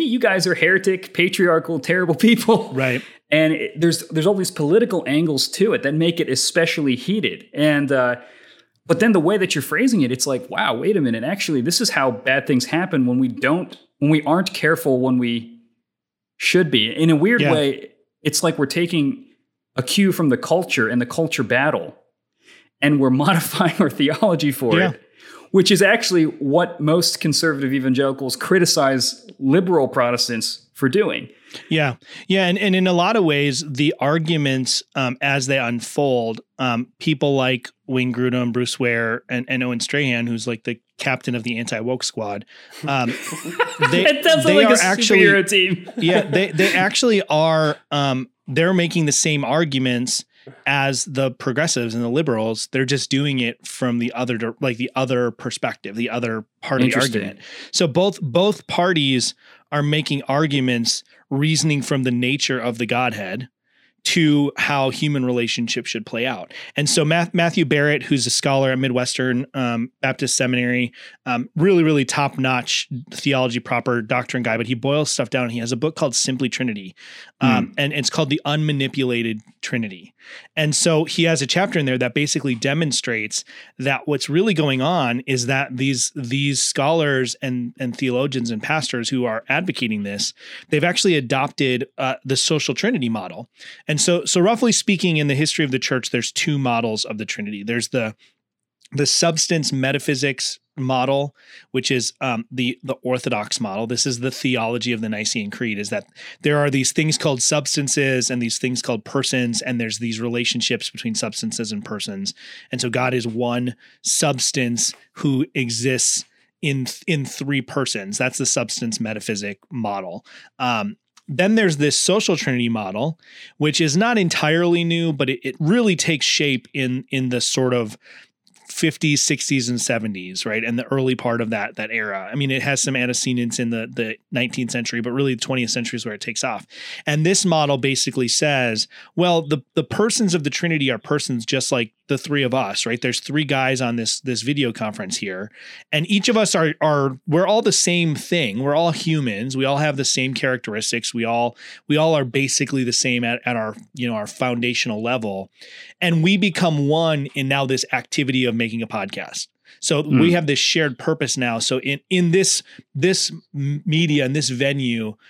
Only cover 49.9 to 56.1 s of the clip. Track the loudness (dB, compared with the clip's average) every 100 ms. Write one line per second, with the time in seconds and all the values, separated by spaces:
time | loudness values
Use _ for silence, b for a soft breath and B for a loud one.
49.9 | 0 -2 -4 -8 B B -8 -2 0 0
50.9 | -2 -4 -2 -2 -2 -4 -2 0 0 -2
51.9 | -2 -2 0 0 0 -2 -4 -4 -2 0
52.9 | -2 0 0 0 0 -2 -6 -14 -4 -2
53.9 | 0 -2 -2 -2 -2 -4 -2 -4 -2 -4
54.9 | -2 0 0 0 -2 -10 -4 -6 -6 -10
55.9 | -6 -4